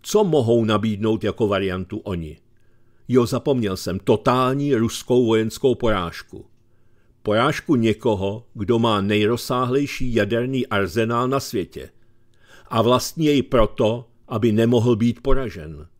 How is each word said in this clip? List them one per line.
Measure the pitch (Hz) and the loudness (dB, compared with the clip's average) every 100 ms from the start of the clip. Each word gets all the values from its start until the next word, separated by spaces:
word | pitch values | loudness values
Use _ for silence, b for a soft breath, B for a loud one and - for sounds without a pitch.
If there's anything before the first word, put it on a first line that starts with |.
Co | - 208 | 0 0
mohou | 208 156 117 120 110 | 2 2 4 2 2
nabídnout | 107 110 101 110 110 | 0 0 -2 0 0
jako | 104 - 107 | -2 -2 0
variantu | 98 98 92 90 107 | 0 -2 -4 -6 -10
oni? | - 90 78 - _ _ _ _ _ _ - | -6 -8 -8 -14 _ _ _ _ _ _ 0
Jo, | 123 117 | 2 2
zapomněl | 127 - 131 104 92 | -2 -2 -2 -2 -4
jsem, | - 92 | -6 -4
totální | - 110 - 127 127 135 143 120 | 2 2 2 2 0 -2 0 0
ruskou | 113 - - 127 117 | 0 -4 0 2 4
vojenskou | 110 110 - 135 - | 2 0 0 0 2
porážku. | 117 104 85 - - 98 - _ _ _ _ _ _ _ | 0 0 -2 -10 -16 -20 -20 _ _ _ _ _ _ _
Porážku | - 107 131 147 - 135 | -2 0 0 -2 -2 0
někoho, | 113 104 123 101 98 110 - | 2 0 -2 -2 -4 -6 -14
kdo | - 98 117 | -12 -2 0
má | 117 104 | 2 0
nejrozsáhlejší | 98 107 104 117 - 127 123 135 143 - 127 | 0 0 0 -2 -4 -4 -2 -2 -2 -4 -2
jaderný | 113 101 117 127 135 - | 0 0 -2 -2 -4 -2
arzenál | 104 98 104 113 120 127 | -2 -2 -2 -2 -2 -2
na | 135 | -2
světě. | - 110 85 - 65 - - _ _ b b b b | -4 -6 -6 -12 -18 -20 -20 _ _ b b b b
A | 117 | 0
vlastní | 110 156 - - 151 | 2 2 0 -2 2
jej | 143 | 2
proto, | 123 127 107 - 110 117 - _ - | 2 2 2 2 -2 -2 -10 _ -8
aby | 117 117 | 0 2
nemohl | 107 117 120 120 113 | 2 4 4 4 2
být | 120 113 | 0 0
poražen. | - 139 117 92 78 76 76 _ | 2 2 2 -10 -14 -16 -20 _